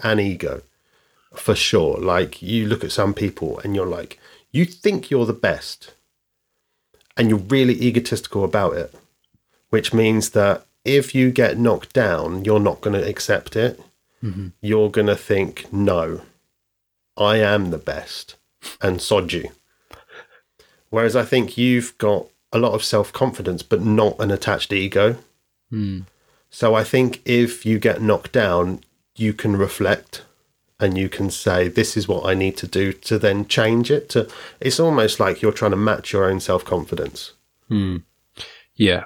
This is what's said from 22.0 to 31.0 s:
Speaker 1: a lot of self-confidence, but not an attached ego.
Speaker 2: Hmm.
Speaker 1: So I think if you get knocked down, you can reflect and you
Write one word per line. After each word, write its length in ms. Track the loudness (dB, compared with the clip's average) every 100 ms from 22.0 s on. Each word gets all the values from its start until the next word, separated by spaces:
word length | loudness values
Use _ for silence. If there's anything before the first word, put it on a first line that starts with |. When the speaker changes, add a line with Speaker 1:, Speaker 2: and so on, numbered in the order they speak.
| 0 0 -4 _ _
Speaker 1:
a 60 | 0
lot 140 | 0
of 100 | 0
self-confidence, 800 | 0 0 0 -2 -2 -2 -6 -6
but 180 | -2 0
not 380 | 2 4 2 2
an 120 | -2
attached 420 | -2 -2 -4 -2
ego. 440 | -2 0 2 2 2 -10 _ _ _ -10
Speaker 2:
Hmm. 320 | -6 -4 -6 -12 _ _ _ _
Speaker 1:
So 260 | -2 2 2
I 80 |
think 380 | 2 2 2 -2
if 420 | 0 2 2 0 -2
you 140 | 2
get 220 | 2 2
knocked 320 | 2 0 0
down, 500 | 0 2 2 0 -4 -12 _ _ -4
you 180 | -4
can 220 | -2 -2 0
reflect 680 | 0 -2 0 -2 -4 -20 -20 _ _ _ _ -4
and 180 | -2
you 100 | 0